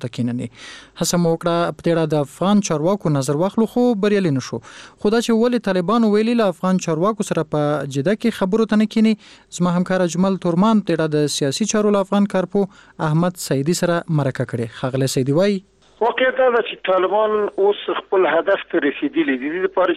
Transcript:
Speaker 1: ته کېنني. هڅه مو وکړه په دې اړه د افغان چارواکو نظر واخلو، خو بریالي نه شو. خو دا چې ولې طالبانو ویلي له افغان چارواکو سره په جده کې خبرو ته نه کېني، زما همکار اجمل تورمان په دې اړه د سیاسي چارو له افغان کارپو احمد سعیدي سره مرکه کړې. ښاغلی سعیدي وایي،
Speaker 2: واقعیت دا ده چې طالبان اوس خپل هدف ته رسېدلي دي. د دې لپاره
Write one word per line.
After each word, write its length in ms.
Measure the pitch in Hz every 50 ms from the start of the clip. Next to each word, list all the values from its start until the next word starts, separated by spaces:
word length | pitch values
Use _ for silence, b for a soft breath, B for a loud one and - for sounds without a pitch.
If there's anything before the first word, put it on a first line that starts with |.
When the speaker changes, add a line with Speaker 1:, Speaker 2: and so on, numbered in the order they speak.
| -
Speaker 1:
ته 80 | 120 -
کېنني. 320 | - 120 120 117 123 127 120 B B B B B B B B B B
هڅه 200 | 180 - - 175 175
مو 80 | 165 165
وکړه 420 | 165 - 175 170 170 175 170 156
په 100 | - -
دې 60 | 170 165
اړه 160 | 165 165 156 156
د 120 | 151 143
افغان 340 | 135 - - 170 190 208 202 196 -
چارواکو 440 | 170 147 151 175 208 202 - 170 147
نظر 260 | 139 131 135 147 147 175
واخلو، 260 | 196 - - 226 202 -
خو 100 | 247 247 247 240 196 185
بریالي 300 | 208 208 202 190 170 139 127
نه 60 | - -
شو. 120 | - 110 -
خو 480 | - - - - - - - - 208 208
دا 60 | 233
چې 180 | 226 - 226 220 226
ولې 240 | 247 247 233 - 202
طالبانو 420 | 185 185 175 170 220 240 226 214 202
ویلي 180 | 208 220 226 240 233
له 140 | 220 190 165
افغان 260 | - - 185 190 185 -
چارواکو 400 | - 165 156 170 208 226 - 202 -
سره 160 | 175 170 156 - -
په 80 | 151 147 147 151 147 143 143 131
جده 200 | 139 135 170 214
کې 220 | 214 - 233 208 -
خبرو 260 | 196 190 190 226 226 214 220
ته 80 | 208 220
نه 60 | 208 -
کېني، 180 | 226 220 220 220 208 B B B B B B - -
زما 120 | 175 180 170 180
همکار 260 | 180 - 185 185 185 175
اجمل 280 | 165 175 190 196 190 180 -
تورمان 400 | 180 165 170 190 220 226 214 -
په 60 | -
دې 80 | 170 156
اړه 100 | 160 160 151
د 160 | 151 147 143 - -
سیاسي 300 | 151 139 135 - 220 208 -
چارو 220 | 214 208 208 208
له 80 | 202 190 -
افغان 200 | 202 202 202 196 -
کارپو 300 | 185 180 175 - 202 196 185 B B B B B B 165 156
احمد 320 | 151 160 175 180 180 - -
سعیدي 320 | - 147 135 139 156 180 -
سره 160 | 185 175 170 170 - - 160 147
مرکه 260 | 139 131 - - 127 -
کړې. 160 | - 131 117 110 - - -
ښاغلی 280 | 131 123 131 135 131 -
سعیدي 240 | 143 127 131 139 160
وایي، 160 | 190 202 202 190 - _ _ _ _ _ _ -
Speaker 2:
واقعیت 340 | 214 233 233 240 254 262 254 262
دا 80 | 262 254 233
ده 60 | 233 -
چې 220 | - - - - -
طالبان 460 | 185 185 180 185 190 214 214 214 214 214 208 202 - -
اوس 180 | 196 208 202 - - - 185 -
خپل 280 | - - - 190 185 151
هدف 340 | 151 165 160 196 196 - - - -
ته 80 | 170 151
رسېدلي 500 | 143 - - - 139 127 160 160 143 135 127 127
دي. 60 | 147
د 20 | 160
دې 100 | 185 185
لپاره 280 | 190 - 190 180 185 170